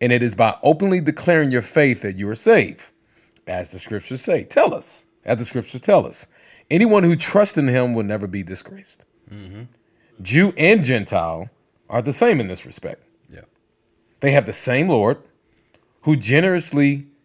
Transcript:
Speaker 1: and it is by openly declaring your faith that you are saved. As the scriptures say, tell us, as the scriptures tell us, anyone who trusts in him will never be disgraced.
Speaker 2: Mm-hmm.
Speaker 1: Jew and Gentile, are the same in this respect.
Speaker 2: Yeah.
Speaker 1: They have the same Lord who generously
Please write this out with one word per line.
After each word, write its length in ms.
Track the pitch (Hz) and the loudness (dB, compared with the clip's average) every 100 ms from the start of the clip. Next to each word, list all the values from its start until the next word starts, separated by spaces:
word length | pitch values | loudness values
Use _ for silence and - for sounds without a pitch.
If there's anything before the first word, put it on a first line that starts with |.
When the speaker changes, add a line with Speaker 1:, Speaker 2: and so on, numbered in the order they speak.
Speaker 1:
and 120 | 123 | 0
it 100 | 123 | 2
is 140 | 120 101 | 0 2
by 200 | 110 - | 0 2
openly 380 | 139 160 196 185 | 0 2 0 0
declaring 500 | 151 151 175 160 143 | -2 -2 0 2 2
your 120 | 123 | -2
faith 380 | - 160 139 113 | -2 2 2 0
that 120 | 101 | -6
you 140 | 95 101 | -8 -8
are 80 | 113 | -2
saved. 480 | 220 214 110 - - _ _ _ _ _ - | 4 4 2 -6 -20 _ _ _ _ _ -10
As 220 | 92 85 | -8 -10
the 100 | 92 | -14
scriptures 420 | - 107 - 131 | -10 -10 -8 -8
say, 220 | - 156 | -2 -4
tell 280 | 95 - - | 0 0 0
us, 340 | 277 - - _ _ | -2 -12 -20 _ _
as 140 | - 117 | -4 -4
the 60 | |
scriptures 360 | 120 123 - 127 | -4 -8 -10 -6
tell 260 | - 185 - | 2 2 2
us, 200 | - - _ _ _ - | -8 -20 _ _ _ -2
anyone 360 | 170 226 208 | 2 4 4
who 100 | 175 | 4
trusts 420 | 165 - 202 202 160 | 2 2 2 2 0
in 120 | 135 | 0
him 260 | 127 123 | 0 0
will 80 | 117 | -2
never 240 | 101 107 98 | -4 -6 -6
be 160 | 98 | -8
disgraced. 600 | 87 95 - - - - _ _ - | -10 -14 -16 -20 -20 -20 _ _ -20
Speaker 2:
Mm-hmm. 320 | 101 95 101 120 _ _ _ _ - | -20 -18 -18 -20 _ _ _ _ -16
Speaker 1:
Jew 320 | 92 147 196 - | 0 2 2 4
and 260 | 165 214 | 4 4
Gentile, 680 | 131 120 98 95 82 82 101 _ _ _ - | 2 -2 -2 -4 -4 -6 -12 _ _ _ -8
are 140 | 117 | -4
the 100 | 120 | -4
same 280 | 139 240 160 | 0 2 2
in 60 | 98 | -2
this 180 | 92 - | -10 -16
respect. 360 | - - - _ _ _ | -16 -16 -16 _ _ _
Speaker 2:
Yeah. 100 | - - _ _ _ _ _ _ _ | -20 -20 _ _ _ _ _ _ _
Speaker 1:
They 120 | 139 | 2
have 140 | 139 107 | 2 0
the 60 | |
same 360 | - - 127 180 | -4 -2 0 2
Lord 300 | 127 104 110 _ _ _ _ _ _ _ _ | 2 0 -2 _ _ _ _ _ _ _ _
who 140 | 151 147 | 0 0
generously 880 | 104 143 185 175 - 143 143 139 - _ | 2 2 2 0 -2 0 2 0 -8 _